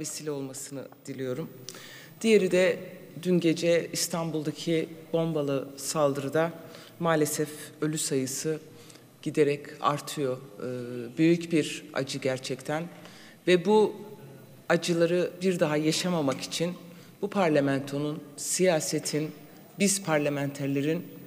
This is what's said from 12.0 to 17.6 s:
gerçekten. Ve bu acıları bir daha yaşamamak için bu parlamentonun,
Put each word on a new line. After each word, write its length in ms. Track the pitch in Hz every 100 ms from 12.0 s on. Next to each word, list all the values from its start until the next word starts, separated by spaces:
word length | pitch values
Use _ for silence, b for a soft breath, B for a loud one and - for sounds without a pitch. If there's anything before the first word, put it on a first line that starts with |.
| 139 139
gerçekten. 680 | 131 131 - 127 - 156 170 - B B B B -
Ve 180 | 180
bu 320 | 165 110 104 - - - - - - - -
acıları 640 | 170 175 170 170 180 170 -
bir 180 | 190 175
daha 160 | 160 151
yaşamamak 640 | 156 160 185 170 139 123
için 320 | - - 170 175 - B B B
bu 80 | 196
parlamentonun, 920 | 202 170 147